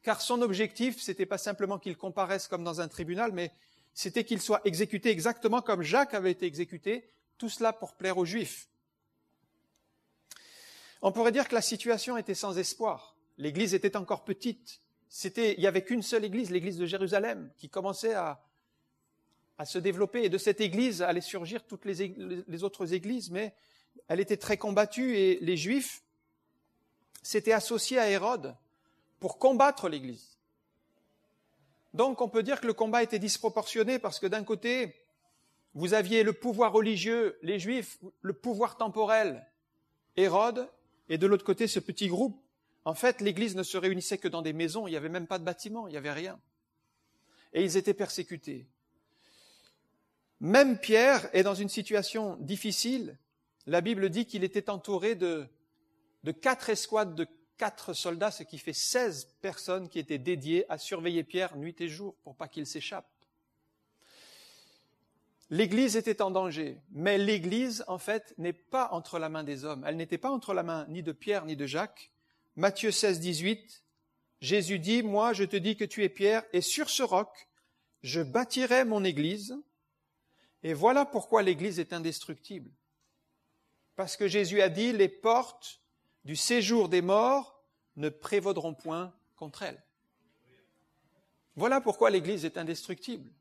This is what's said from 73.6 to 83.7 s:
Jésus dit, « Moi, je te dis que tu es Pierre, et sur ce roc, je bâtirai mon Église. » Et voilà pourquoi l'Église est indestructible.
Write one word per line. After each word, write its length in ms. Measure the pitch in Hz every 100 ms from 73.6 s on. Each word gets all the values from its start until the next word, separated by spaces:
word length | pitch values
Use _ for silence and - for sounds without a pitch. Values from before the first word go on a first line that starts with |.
| - - _ _ _ _ _ _
Jésus 380 | 131 202 170 196
dit, « 240 | 165 233
Moi, 300 | 220 202 226
je 100 | 196
te 120 | 196 202
dis 200 | 185 208
que 80 |
tu 200 | 208 -
es 40 | 196
Pierre, 340 | - 196 220 220
et 80 | 180
sur 260 | 175 - 302
ce 140 | -
roc, 460 | 254 185 214 - - _ _ _ _ _
je 200 | 131 151
bâtirai 640 | 143 170 247 - 254 247 247
mon 180 | 214
Église. » 500 | 190 147 156 208 202 262 - _ _ _ _ _ _ _ _ _
Et 100 | 160
voilà 320 | 151 208 269
pourquoi 380 | 277 226 - 220
l'Église 360 | 190 160 196 175
est 140 | 165
indestructible. 800 | 175 165 156 - 151 - 190 117 143 _ _ _ _ _ _ _ _ _